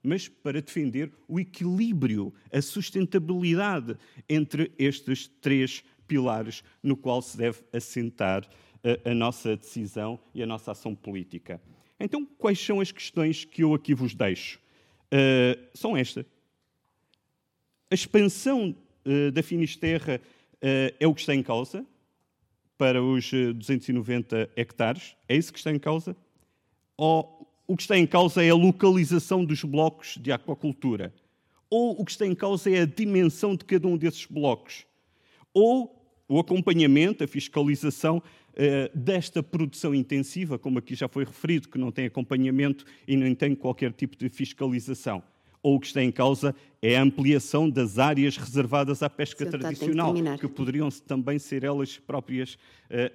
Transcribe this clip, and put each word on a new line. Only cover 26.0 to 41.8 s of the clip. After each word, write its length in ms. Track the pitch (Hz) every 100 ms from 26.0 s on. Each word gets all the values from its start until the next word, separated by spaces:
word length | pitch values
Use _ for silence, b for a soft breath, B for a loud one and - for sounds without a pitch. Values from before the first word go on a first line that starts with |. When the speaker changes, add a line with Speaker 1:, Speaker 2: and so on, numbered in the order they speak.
| 180 175 _ _ _ _ _ _ _ -
Speaker 1:
Ou 400 | 156 160 - - - _ -
o 100 | 185
que 60 |
está 160 | - 190
em 80 | 165
causa 380 | 175 180 185
é 60 | 165
a 60 | 170
localização 880 | 185 185 190 185 156 175 - 190
dos 200 | 160 151
blocos 540 | 147 147 160 160 - -
de 100 | 127
aquacultura? 800 | 143 - 135 151 131 131 104 90 _ _ _ _ _ -
Ou 300 | 226 240 214
o 60 | 190
que 60 |
está 140 | - 202
em 100 | 175
causa 340 | 196 190 202
é 120 | 185
a 40 | 160
dimensão 720 | - 208 190 170 - 208 180
de 100 | -
cada 220 | 185 185
um 100 | 170
desses 280 | 165 - -
blocos? 600 | 156 143 113 - - - b b b b b b
Ou 420 | 196 226 254 233 _ _ _ -
o 100 | 147
acompanhamento, 840 | 165 185 185 165 147 143 180 -
a 40 | 143
fiscalização, 920 | 143 - 151 147 143 151 - 160 170 B B B
eh, 380 | - 143 139 127
desta 480 | 151 127 185 - 170
produção 540 | 143 165 147 - 156 139
intensiva, 640 | 127 139 135 180 170 127
como 200 | 139 127
aqui 140 | -
já 140 | 127 131
foi 160 | 139
referido, 460 | 135 - 156 165 -
que 80 |
não 140 | 131